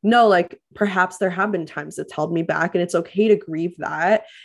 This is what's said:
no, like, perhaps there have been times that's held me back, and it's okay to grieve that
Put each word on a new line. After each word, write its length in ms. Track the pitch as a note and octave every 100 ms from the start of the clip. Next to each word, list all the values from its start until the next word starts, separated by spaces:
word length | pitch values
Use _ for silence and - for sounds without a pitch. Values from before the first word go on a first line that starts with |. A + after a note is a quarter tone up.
no, 240 | G#3 A#3+ A3+
like, 320 | F#3 F3 - _ -
perhaps 420 | G#3 F#3+ F#3 -
there 120 | F#3+
have 220 | F3 G#3
been 140 | F#3+ D#3
times 300 | - D3+ -
that's 180 | D3+
held 180 | - D#3
me 100 | E3+
back, 320 | E3 D#3 E3+ F3
and 60 |
it's 140 | F3 E3+
okay 320 | E3+ F#3+ A3
to 80 | G#3
grieve 400 | F#3 D#3+ E3+ F3
that 480 | - D3+ E3+ G#3+ - -